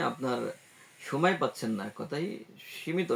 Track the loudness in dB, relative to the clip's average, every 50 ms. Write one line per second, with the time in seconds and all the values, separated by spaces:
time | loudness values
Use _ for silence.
0 | 0 0 -2 -2 0 0 0 0 0 -2 -4 -8 -12 -20 -20 -20 -20 -20 -20 -14
1 | -8 -4 2 4 6 4 6 4 2 0 0 0 -2 0 0 0 -2 -4 -6 -8
2 | -6 -4 -2 -2 -2 -2 -4 -6 -10 -14 -18 -18 -16 -14 -14 -8 -4 0 0 2
3 | 2 2 2